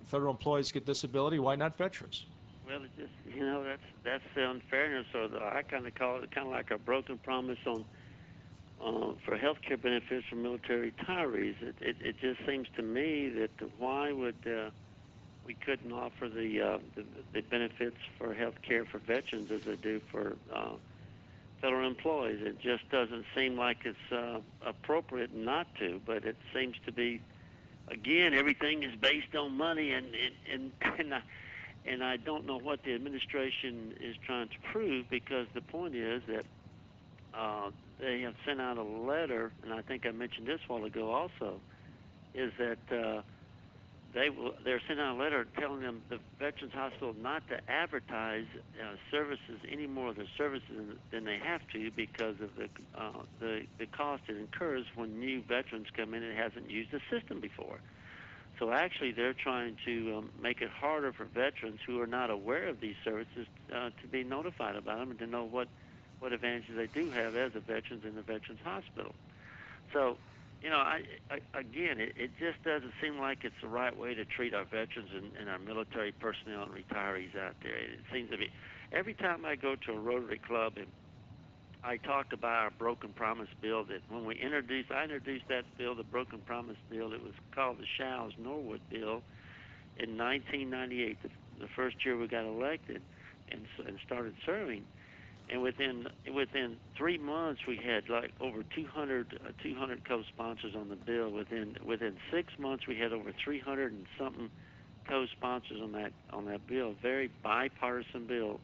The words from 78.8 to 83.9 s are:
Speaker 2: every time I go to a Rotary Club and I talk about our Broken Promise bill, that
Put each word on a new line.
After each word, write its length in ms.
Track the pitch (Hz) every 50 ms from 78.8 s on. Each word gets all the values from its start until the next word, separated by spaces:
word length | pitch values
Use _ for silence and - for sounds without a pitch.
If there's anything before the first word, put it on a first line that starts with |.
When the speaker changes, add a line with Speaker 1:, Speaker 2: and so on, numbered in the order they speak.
| - -
Speaker 2:
every 220 | - 170 190 226 208
time 320 | - 202 180 170 165 165
I 100 | 156 147
go 220 | 127 139 135 135 135
to 160 | - - 110
a 40 | 107
Rotary 420 | 107 120 123 123 120 113 110 101
Club 340 | - - 117 113 110 110 104
and 120 | 104 95 - - - - - - - - - - - - - - - - - - -
I 140 | - 123 123
talk 380 | 113 - 143 139 139 135 - 123
about 300 | - - 117 117 113 110
our 60 | 104
Broken 400 | - - 113 117 120 - - 104 95
Promise 340 | - 117 110 113 113 107 95 - -
bill, 240 | 107 110 113 110 101
that 160 | 98